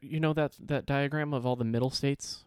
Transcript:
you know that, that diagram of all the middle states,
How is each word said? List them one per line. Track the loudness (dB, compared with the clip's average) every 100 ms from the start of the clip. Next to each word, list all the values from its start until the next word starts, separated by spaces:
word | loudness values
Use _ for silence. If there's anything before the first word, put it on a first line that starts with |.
you | -4 0
know | 2
that, | 2 0 -2
that | -4 -4 0
diagram | 0 0 0 -2
of | 0 0
all | 0
the |
middle | 2 2 2
states, | 2 0 0 -4 -12